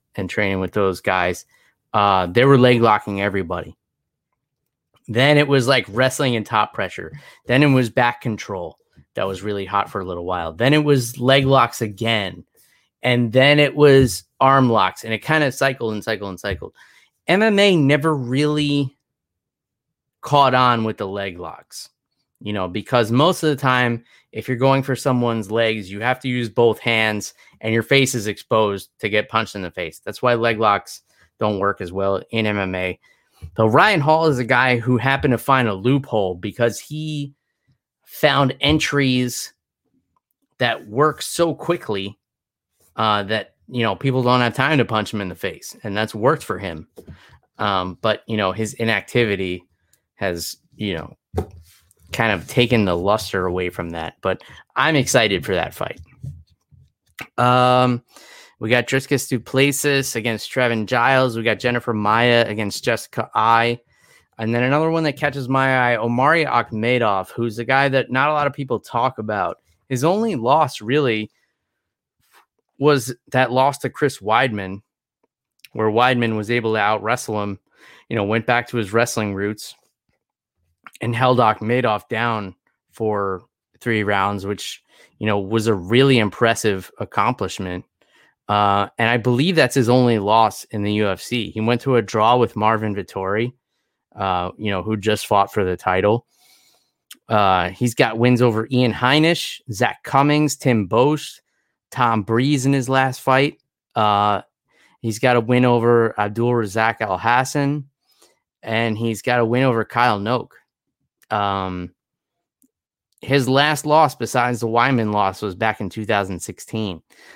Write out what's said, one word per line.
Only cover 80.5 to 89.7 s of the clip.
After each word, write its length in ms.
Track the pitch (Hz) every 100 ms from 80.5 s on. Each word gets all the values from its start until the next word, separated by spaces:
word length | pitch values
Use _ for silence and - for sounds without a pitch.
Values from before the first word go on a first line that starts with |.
| _ _ _ - -
and 120 | 113
held 260 | 117 127 123
Akhmedov 680 | 110 107 107 123 120 104 -
down 480 | 110 120 110 98 - _ _ _
for 500 | - 110 104 98 92 - _ _ _
three 220 | 123 110
rounds, 420 | 101 101 98 101 98
which, 360 | 101 - - _ _ _ -
you 100 | 107
know, 120 | 104
was 280 | 98 113 107
a 60 |
really 460 | 98 87 120 139 123
impressive 680 | 104 - 117 113 110 98 - -
accomplishment. 840 | 101 - 107 127 92 - 92 90 - _ _ _ _ _ -
Uh, 400 | 104 101 101 98 -
and 120 | 117
I 80 | 120
believe 400 | 123 123 170 160
that's 180 | 123